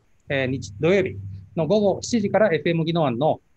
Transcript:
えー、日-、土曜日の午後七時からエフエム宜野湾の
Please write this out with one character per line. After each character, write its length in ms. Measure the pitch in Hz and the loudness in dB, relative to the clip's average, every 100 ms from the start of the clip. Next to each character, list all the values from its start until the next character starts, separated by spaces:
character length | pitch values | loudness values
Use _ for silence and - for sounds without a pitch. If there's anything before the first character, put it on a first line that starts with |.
| _ _ - | _ _ -6
え 180 | 139 131 | -2 -2
ー、 20 | |
日-、 260 | 135 - - | -4 -8 -2
土 140 | 156 | 2
曜 100 | 196 | 2
日 140 | - - - - - - | 0 -6 -12 -14 -10 -6
の 120 | 156 | 0
午 120 | 214 | 2
後 180 | 202 165 | 2 -2
七 180 | - 233 | -2 -2
時 100 | 196 | 0
か 100 | 196 | 2
ら 140 | 208 | 4
エ 60 | 160 | 2
フ 100 | 175 | 0
エ 40 | |
ム 100 | 165 | 0
宜 100 | 160 | 0
野 80 | 170 | 0
湾 160 | 147 117 | 0 2
の 220 | 151 120 _ | 0 0 _